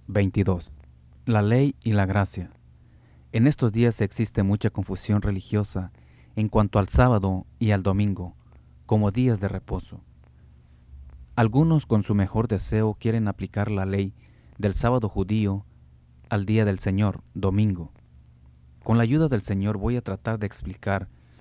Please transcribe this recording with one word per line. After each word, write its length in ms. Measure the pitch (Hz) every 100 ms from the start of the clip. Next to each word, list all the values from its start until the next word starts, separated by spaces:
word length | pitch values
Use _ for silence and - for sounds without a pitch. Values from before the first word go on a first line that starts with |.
| -
veintidós. 680 | 101 98 104 95 90 - - - - - - -
La 180 | 110
ley 320 | 101 123 143 -
y 80 | 117
la 160 | 104 95
gracia. 420 | 101 95 - 87 - - - _ - _ - -
En 140 | 113 131
estos 260 | - 120
días 300 | 113 120 -
existe 400 | 101 - 107 -
mucha 300 | 98 107 110
confusión 500 | - 90 92 - 104
religiosa 680 | 107 95 - 104 104 95 90 - - - - -
en 140 | 110
cuanto 300 | 110 104 107
al 100 | 95
sábado 560 | - 127 110 95 92 - -
y 120 | 110
al 120 | 101
domingo 520 | 98 98 104 90 90 - _ - - - -
como 240 | 107 104
días 280 | 110 127 107
de 80 | 95
reposo. 540 | 95 - 92 - 87 - - - - - - _ - - - - - - -
Algunos 500 | 113 131 165 156 -
con 160 | 107
su 140 | 101 101
mejor 320 | 95 110 120
deseo 480 | 98 - 110 110 104
quieren 320 | 117 113 104
aplicar 420 | - 95 104 104
la 160 | 101 95
ley 280 | 98 98 - - - - -
del 160 | 101
sábado 360 | - 117 127 107
judío 540 | - 95 110 104 98 - - - - _ - -
al 160 | 104 98
día 200 | 110 104
del 140 | 92
Señor, 420 | 101 95 104 - -
domingo. 580 | - 95 98 107 87 80 - - - - - - - - -
Con 140 | - 113
la 60 |
ayuda 240 | 113 151 160
del 140 | 113
Señor 360 | - 98 101 104
voy 200 | 110 123
a 60 |
tratar 340 | 110 95 113 110
de 80 | 104
explicar 640 | - 95 - 101 101 - - - -